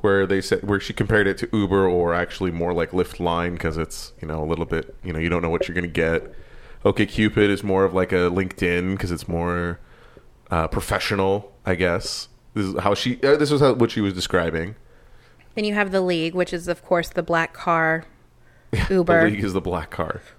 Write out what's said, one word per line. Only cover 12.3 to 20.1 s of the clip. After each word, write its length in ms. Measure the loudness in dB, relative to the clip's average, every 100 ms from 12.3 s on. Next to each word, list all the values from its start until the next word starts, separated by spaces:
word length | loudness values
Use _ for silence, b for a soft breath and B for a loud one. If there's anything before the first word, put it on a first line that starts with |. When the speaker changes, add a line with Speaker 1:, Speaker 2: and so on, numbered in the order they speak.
| -20 -10
Speaker 1:
This 100 | -4
is 160 | -2 0
how 140 | 0
she, 280 | 0 -2 0
uh, 140 | 2 4
this 140 | 4
was 100 | 4
how, 140 | 4
what 160 | 4 2
she 100 | 2
was 140 | -2
describing. 600 | -2 0 0 0 -2 -6 -10 b b b b b b b
Speaker 2:
Then 100 | -6
you 100 | -2
have 180 | 0 0
The 80 | 2
League, 340 | 2 0 0
which 200 | -2 -2
is, 120 | -4 -6
of 160 | -6
course, 280 | 0 0 0
the 120 | -4
black 300 | 0 0 0
car 520 | -4 0 2 2 0 -4 -20 _ _
Speaker 1:
<laughs> 340 | -20 -20 -6
Yeah, 140 | -2 2
Speaker 2:
Uber. 360 | 2 4 4 4
Speaker 1:
The 40 |
League 120 | 2
is 80 | 0
the 80 | -2
black 300 | -2 -4 -6
car. 320 | -6 -4